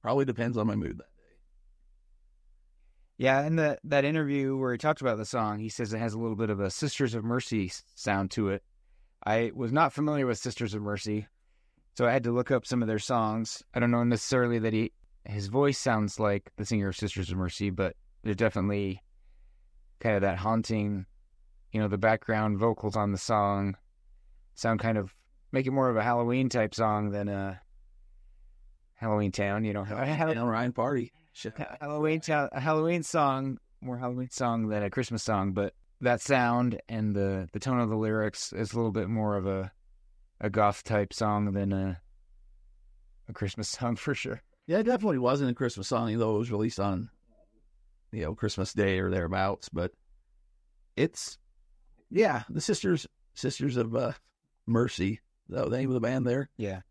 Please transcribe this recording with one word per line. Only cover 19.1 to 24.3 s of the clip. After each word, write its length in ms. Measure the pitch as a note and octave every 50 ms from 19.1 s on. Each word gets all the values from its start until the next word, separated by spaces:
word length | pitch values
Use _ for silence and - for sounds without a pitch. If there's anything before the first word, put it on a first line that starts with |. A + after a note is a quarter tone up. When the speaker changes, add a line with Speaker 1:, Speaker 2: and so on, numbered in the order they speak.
| _ - _ - - - - - - _ _ _ _ - - - - _
Speaker 2:
kind 160 | - A#2 G#2+
of 60 | G2
that 140 | G2 G2 F#2
haunting, 680 | F#2+ F#2 A2 A2+ A2+ A2 - A2+ G#2+ G#2 G#2 G#2 F#2+ F#2 - - - _ _ _ _ - - _ - - -
you 80 | - A2
know, 80 | G#2+ G2+
the 80 | G2+
background 640 | G2 G#2 A2 A2+ A2 - - A2+ G#2+ G#2+ G#2+ G#2 F#2+
vocals 380 | A2 A#2 G#2+ - - G#2 G2+
on 160 | A2 G#2 G2+
the 60 | G2 F#2+
song 580 | - - A2+ G#2+ G2+ G2+ G2+ G2+ G2+ G2 G2 - _ _ _ _ _ - - - _ -